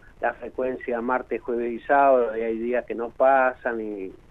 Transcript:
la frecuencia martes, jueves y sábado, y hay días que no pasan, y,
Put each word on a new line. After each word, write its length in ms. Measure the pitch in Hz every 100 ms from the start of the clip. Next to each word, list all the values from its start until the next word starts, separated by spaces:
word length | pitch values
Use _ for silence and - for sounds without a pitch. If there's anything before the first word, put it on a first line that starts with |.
| - -
la 100 | 117
frecuencia 680 | - 120 - 131 123 - 117
martes, 420 | 123 127 - 117
jueves 300 | - 117 120
y 80 | 113
sábado, 540 | - 139 139 127 117 110
y 20 |
hay 160 | 113 113
días 300 | 117 123 -
que 80 |
no 160 | 107 117
pasan, 720 | - 131 135 127 127 127 117
y, 320 | 107 104 95 - -